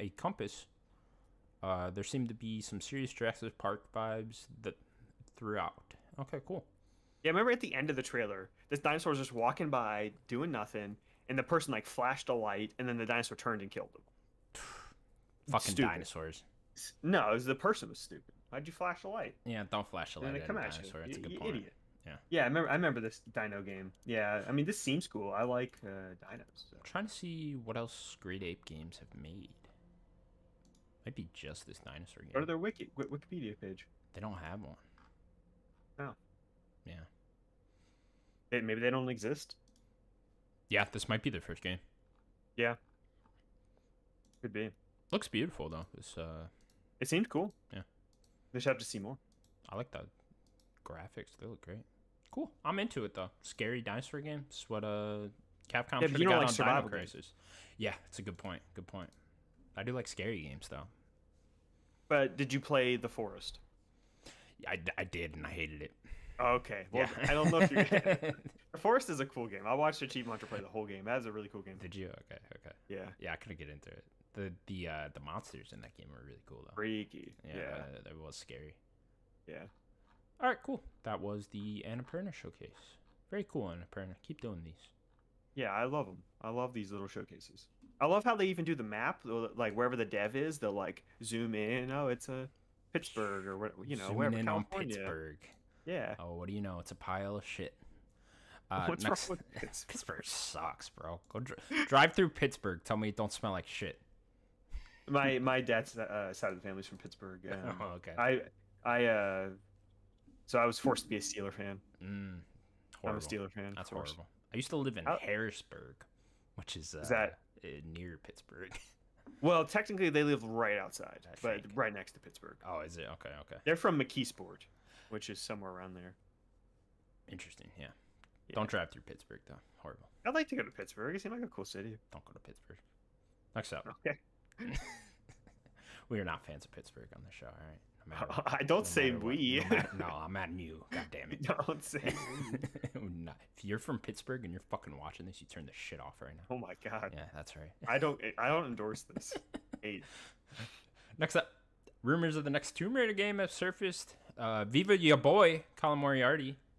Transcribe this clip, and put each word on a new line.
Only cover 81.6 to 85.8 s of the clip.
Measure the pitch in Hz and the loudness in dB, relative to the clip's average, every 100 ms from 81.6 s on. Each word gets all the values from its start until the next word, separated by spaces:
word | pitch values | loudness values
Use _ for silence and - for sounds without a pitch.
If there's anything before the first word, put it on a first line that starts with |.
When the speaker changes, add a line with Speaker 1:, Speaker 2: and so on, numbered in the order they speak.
| 104 104 - | -6 -6 -6
Speaker 1:
Annapurna | 117 131 170 196 | -8 -6 -6 -6
showcase. | - - - - - - - - - _ | -8 -12 -14 -16 -18 -20 -20 -20 -20 _
Very | 190 196 | -6 -4
cool, | 147 98 | -4 -4
Annapurna. | 85 85 101 95 90 | -6 -8 -8 -8 -10
Keep | - 156 | -12 -8
doing | 117 90 | -8 -8
these. | 82 80 - _ _ _ _ _ _ | -10 -14 -20 _ _ _ _ _ _
Speaker 2:
Yeah, | - 113 | -2 0
I | 101 | 2